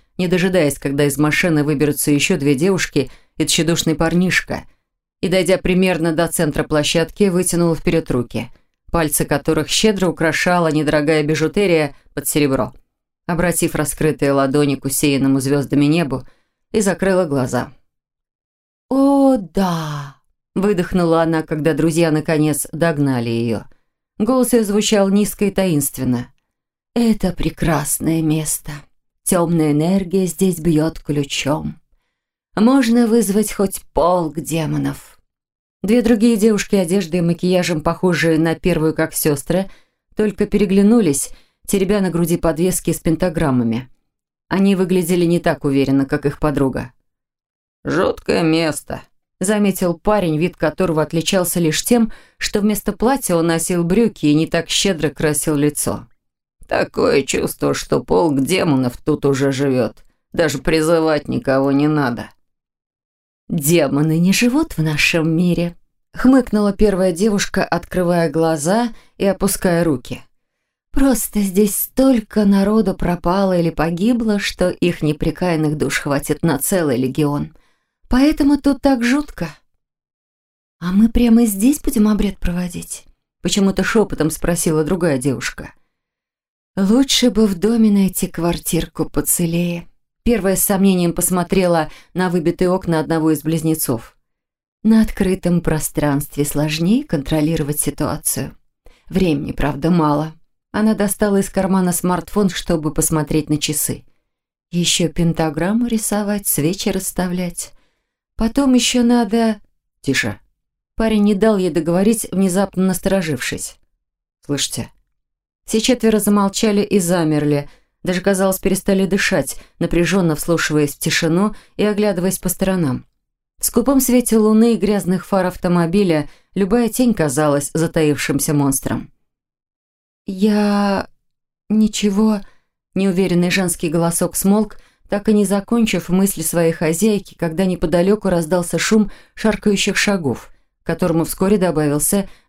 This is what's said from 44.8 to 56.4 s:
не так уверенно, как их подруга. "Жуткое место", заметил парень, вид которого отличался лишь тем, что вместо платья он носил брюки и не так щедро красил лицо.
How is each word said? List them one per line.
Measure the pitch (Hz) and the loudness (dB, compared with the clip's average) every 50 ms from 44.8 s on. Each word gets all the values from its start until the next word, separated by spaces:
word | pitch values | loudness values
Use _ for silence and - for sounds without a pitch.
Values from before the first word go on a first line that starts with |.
| 185 165 185 180 160 160 185 175 170 | 2 2 2 0 2 0 2 2 2
не | 165 175 170 | 2 2 2
так | - 175 151 - - | 2 0 -2 0 -2
уверенно, | 143 135 139 135 135 135 139 135 | 0 0 2 2 2 2 0 0
как | 135 147 - - | 0 -2 -2 -2
их | 147 - - | -2 -4 -2
подруга. | - 151 139 139 139 131 131 131 123 - _ _ _ _ _ _ _ _ _ _ _ _ _ _ _ _ _ _ - | -2 -2 0 0 -2 -2 -2 -6 -8 -10 _ _ _ _ _ _ _ _ _ _ _ _ _ _ _ _ _ _ -6
"Жуткое | 143 139 175 196 - - - - - 147 170 | -4 -2 0 0 -2 -4 -6 -2 -2 0 2
место", | 165 160 156 165 165 156 - - - - - - - _ _ _ _ _ _ - | 2 2 2 2 0 -2 -4 -6 -10 -12 -12 -12 -14 _ _ _ _ _ _ -6
заметил | 185 196 214 208 208 196 185 - 185 175 170 | -2 0 0 2 2 0 0 0 -2 -2 -2
парень, | - - 208 214 208 180 160 151 | -2 -2 0 0 0 0 0 -2
вид | 151 175 175 - | -2 -2 -4 -2
которого | - 160 151 - - 185 175 156 156 | -2 -4 -2 -2 -2 -2 -2 0 -2
отличался | 151 147 165 165 165 - 202 185 175 175 - 180 | -2 -2 -2 -4 -2 0 0 0 0 0 -2 0
лишь | 170 156 156 - - | 0 0 -2 -2 0
тем, | - 240 233 226 220 - - - _ _ | 2 2 2 2 0 -4 -10 -18 _ _
что | - - - - 208 | -8 -6 -4 -2 0
вместо | 196 214 208 208 - 208 | 0 0 0 -2 -4 -6
платья | 180 - 214 247 277 269 - - 175 | -4 0 0 0 0 0 -2 -2 0
он | 165 165 | 0 2
носил | 170 165 165 - - 180 170 170 | 0 0 -2 -2 -2 -2 -2 0
брюки | 170 190 233 233 226 - - 151 | 2 2 2 2 0 0 0 0
и | 151 147 | 2 2
не | 156 160 | 2 2
так | - - 170 165 - | 0 -2 -4 -2 -2
щедро | - - - 196 190 151 165 147 | -4 -2 0 0 -2 -2 -2 -4
красил | - - 160 151 147 147 - 160 151 | -4 -2 -2 -2 -2 -2 -2 -2 0
лицо. | 143 147 147 147 - - - - - - - _ _ _ _ _ _ | 0 0 0 0 -2 -6 -6 -6 -8 -10 -18 _ _ _ _ _ _